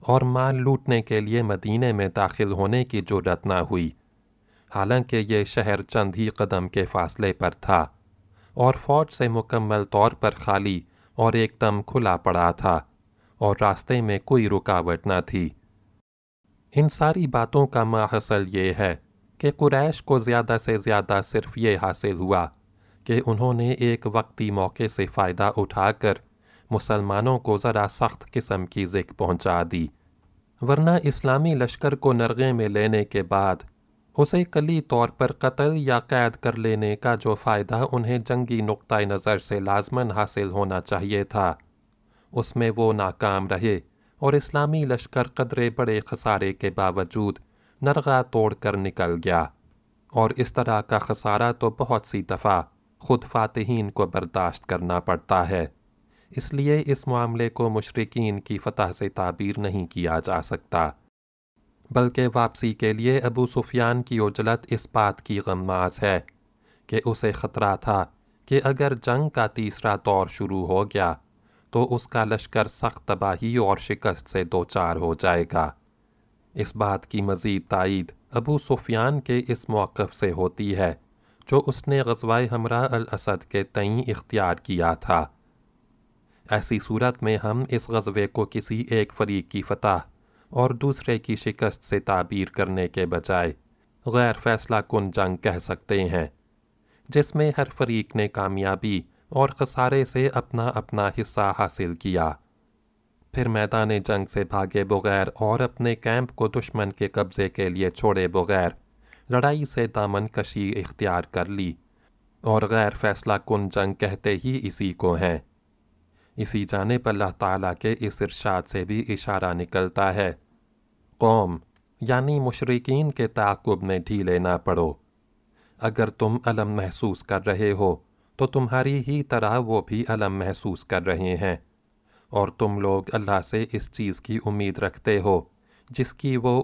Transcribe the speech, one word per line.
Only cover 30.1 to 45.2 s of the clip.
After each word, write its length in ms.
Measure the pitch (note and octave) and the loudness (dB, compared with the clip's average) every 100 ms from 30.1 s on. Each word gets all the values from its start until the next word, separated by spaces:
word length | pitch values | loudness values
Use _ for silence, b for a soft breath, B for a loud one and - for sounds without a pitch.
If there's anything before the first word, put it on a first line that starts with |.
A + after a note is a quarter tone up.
| _ _ _ _ - | _ _ _ _ -4
वरना 360 | B2+ C#3 D#3+ F3+ D3 | 0 4 4 4 2
इस्लामी 480 | - C#3 C3+ E3 C#3+ | 0 2 2 2 2
लश्कर 400 | B2 - C#3+ C#3 | 0 -2 -2 2
को 160 | C#3+ | 2
नरगे 380 | A#2+ A#2 A#2 C3 | 4 2 2 2
में 140 | A#2+ G#2+ | 2 0
लेने 340 | G#2 A2 G#2+ G#2 | 2 2 2 0
के 160 | G2+ | -2
बाद 400 | F2 G2 G2 F2+ - _ _ _ _ - | 0 2 2 0 -6 _ _ _ _ 0
उसे 280 | D3 F3 F3 | 2 2 2
कली 340 | D#3 D3+ E3 | 0 2 0
तौर 260 | D3 A#2+ A#2+ | 2 2 2
पर 200 | - B2+ - | 2 -2 0
कत्ल 320 | C3 C3+ D3 D#3+ | -2 2 0 2
या 220 | C3+ A#2+ | 2 0
कैद 340 | - C3 A#2+ - | 2 2 2 0
कर 180 | A#2+ A2+ | -4 0
लेने 380 | A2+ G#2+ G#2+ G#2 | 0 2 0 0
का 180 | B2 A2+ | 0 0
जो 180 | A2+ G#2 | 0 0
फ़ायदा 480 | - G#2+ G2 A2+ C3+ | 0 0 0 -2 0
उन्हें 340 | B2 A#2 B2 | 0 0 -2
जंगी 420 | A2 B2 A#2+ A#2 | -2 -2 0 0
नुक्ता 360 | G#2+ G#2 - G#2+ G2+ | 0 -2 -2 0 0
नज़र 320 | G2 G#2+ G2+ | -2 0 -2
से 200 | - G#2 | -2 -4
लाजमन 500 | G2 G2+ G2+ B2+ A#2+ | 0 0 0 -2 -2
हासिल 380 | G2 G#2 - G2 | -2 -2 -2 -2
होना 300 | F#2+ G2 F#2 | -2 -2 -2
चाहिए 420 | - F#2+ G2 G2+ G2 | -2 -4 -2 -2 -2
था, 320 | G#2+ F#2 E2 _ _ _ _ b b b | 0 0 -2 _ _ _ _ b b b
उसमें 360 | B2 A2 A#2+ A#2 | -6 -4 0 0
वो 200 | A2 A2+ | 2 2
नाकाम 540 | G#2+ F#2+ - G#2+ F#2+ G2 | 2 0 0 0 0 -2
रहे 340 | F#2 A2 F#2 - b b - | 0 0 0 -4 b b -4
और 140 | C#3 C#3+ | 2 2
इस्लामी 480 | - D3 D3+ D#3 C#3 | 0 0 0 0 0
लश्कर 420 | B2 - C3 | -2 -2 -2